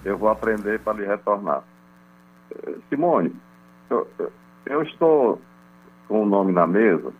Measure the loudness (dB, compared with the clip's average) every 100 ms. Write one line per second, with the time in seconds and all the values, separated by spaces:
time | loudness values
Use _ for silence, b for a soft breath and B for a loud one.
0 | -6 0 0 0 -2 -2 -4 -4 -4 -6
1 | -4 -4 -2 -2 -2 -6 -6 _ _ _
2 | _ -20 _ -20 -20 -16 -12 -14 -6 -2
3 | 2 2 0 -6 -20 -20 -20 -20 -4 -4
4 | -4 -8 -10 -10 -20 -18 -6 -6 -6 0
5 | 2 4 2 0 -8 -20 -20 -20 -20 -20
6 | -4 0 2 2 4 2 2 4 2 2
7 | -4